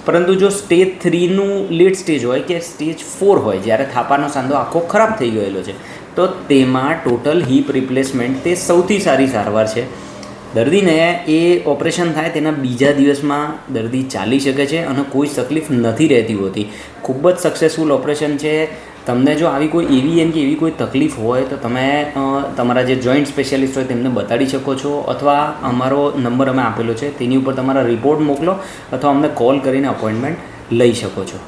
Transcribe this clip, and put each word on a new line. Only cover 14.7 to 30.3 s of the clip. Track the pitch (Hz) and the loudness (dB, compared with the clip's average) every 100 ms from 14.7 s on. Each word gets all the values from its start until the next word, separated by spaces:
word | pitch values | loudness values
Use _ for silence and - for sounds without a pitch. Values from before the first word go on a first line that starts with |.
| 160 | -2
અને | 160 131 135 | -2 -2 -2
કોઈ | 131 143 | 0 0
તકલીફ | 143 120 156 151 | -2 -2 -4 0
નથી | 127 113 110 156 | 0 0 2 4
રહેતી | 123 110 | 4 2
હોતી. | 104 95 104 104 - - - | -2 -2 -4 -6 -10 -18 -10
ખૂબ | - 135 170 | -6 0 0
જ | 180 | 2
સક્સેસફુલ | - - 160 160 156 | -4 0 0 0 0
ઓપરેશન | 135 143 147 151 143 | 0 0 -2 -2 -2
છે. | 151 156 156 - - - - | -2 -2 -2 -8 -18 -12 -4
તમને | 123 139 | 2 2
જો | 147 165 | 2 0
આવી | 139 156 | 0 0
કોઈ | 170 | 0
એ | 156 131 | 2 2
વી | 139 170 | 4 2
એન | 165 | 2
કે | 160 | 2
એવી | 139 | 0
કોઈ | 151 160 151 | 0 -2 -2
તકલીફ | 113 135 151 - | -2 0 0 0
હોય | 110 127 | 0 0
તો | 135 143 | -2 -4
તમે, | 117 127 135 147 147 139 | -4 0 0 0 -2 -4
અ, | 135 139 143 - | -2 -2 -4 -2
તમારા | 120 123 | 2 2
જે | 127 | 2
જોઈન્ટ | 127 117 139 139 | 0 2 2 0
સ્પેશિયાલિસ્ટ | - 131 135 131 135 | -4 -2 0 0 -2
હોય | |
તેમને | 127 120 127 | -4 -2 -2
બતાડી | 113 98 120 135 | -2 -2 0 0
શકો | 135 135 | -2 -4
છો, | 135 143 147 - | -4 -2 -4 -4
અથવા | 127 143 143 151 151 | 0 2 2 0 -4
અમારો | 135 123 127 139 143 143 | -2 0 2 2 2 0
નંબર | 120 123 135 | 0 2 2
અમે | 131 | 2
આપેલો | 117 110 113 | 0 -2 -2
છે | 110 143 143 | -2 -6 -4
તેની | 123 131 | 0 0
ઉપર | 131 | 0
તમારા | 131 131 135 | -2 0 2
રિપોર્ટ | 117 117 139 151 | 2 2 2 2
મોકલો | 151 139 165 190 - - - | 0 0 -2 -2 -8 -16 -10
અથવા | - 143 | -2 0
અમને | 139 151 | 2 0
કોલ | - 120 139 | 2 2 2
કરીને | 135 135 139 | 0 0 0
અપોઇન્ટમેન્ટ | 107 110 110 139 | -2 -2 -2 -4